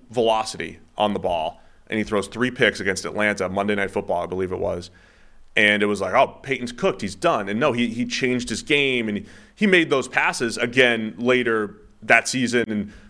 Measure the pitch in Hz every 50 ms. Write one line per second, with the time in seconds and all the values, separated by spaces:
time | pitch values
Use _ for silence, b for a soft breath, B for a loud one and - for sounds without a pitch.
0 | - _ 110 123 110 113 110 110 113 - - - - 85 87 - - - _ -
1 | 107 104 98 90 87 90 87 82 80 85 - b b b b b b _ - 107
2 | 104 - 107 101 95 - - 113 123 127 123 - 123 104 - - 98 98 95 90
3 | - 82 - 104 104 104 101 85 95 90 92 101 101 104 104 101 98 95 - 104
4 | 90 - 90 87 87 85 92 92 95 90 92 90 90 90 90 87 87 - b b
5 | b b b b b b b b b b - 110 107 104 104 101 104 104 104 95
6 | 95 92 98 127 139 - - - - 143 131 110 120 120 - - 196 190 - 196
7 | 196 190 190 - 175 170 156 113 101 98 104 113 147 147 123 120 120 117 113 120
8 | 123 120 - - 139 123 127 123 120 120 113 101 - - 139 143 139 135 127 120
9 | 113 107 104 98 92 B B B B B B - 208 202 185 175 160 139 143 135
10 | 120 - - 147 147 175 180 - 127 117 104 - 120 120 123 131 127 120 117 113
11 | 110 110 85 90 120 123 127 127 120 117 113 110 107 101 - - - - - _
12 | - 110 120 113 - - - 131 123 113 120 120 113 110 107 104 101 104 B B
13 | B